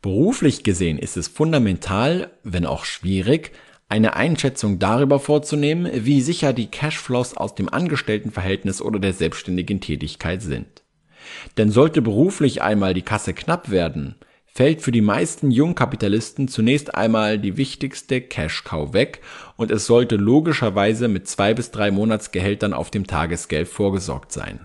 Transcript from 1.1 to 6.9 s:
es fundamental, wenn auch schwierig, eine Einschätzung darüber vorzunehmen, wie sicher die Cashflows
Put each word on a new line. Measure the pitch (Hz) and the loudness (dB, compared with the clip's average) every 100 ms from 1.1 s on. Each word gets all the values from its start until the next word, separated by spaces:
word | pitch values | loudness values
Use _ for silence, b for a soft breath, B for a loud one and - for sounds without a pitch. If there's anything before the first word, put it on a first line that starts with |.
| - | -6
es | 82 | -8
fundamental, | - 156 156 107 87 - 95 131 180 - _ | -2 2 4 2 0 -2 0 2 0 -4 _
wenn | 110 90 | -6 -2
auch | 82 - | -2 -4
schwierig, | - - 87 95 92 156 - B B B _ | -8 -6 -2 0 2 0 -2 B B B _
eine | 107 - | 2 2
Einschätzung | - 165 160 139 - 107 92 | 2 0 2 0 0 -2 0
darüber | 98 117 139 143 | 2 2 4 2
vorzunehmen, | 139 151 147 147 143 165 175 | 4 0 2 0 0 0 -2
wie | 123 110 143 | -2 2 4
sicher | 127 170 147 | 2 0 0
die | 123 110 | 0 -4
Cashflows | - 151 | -4 -4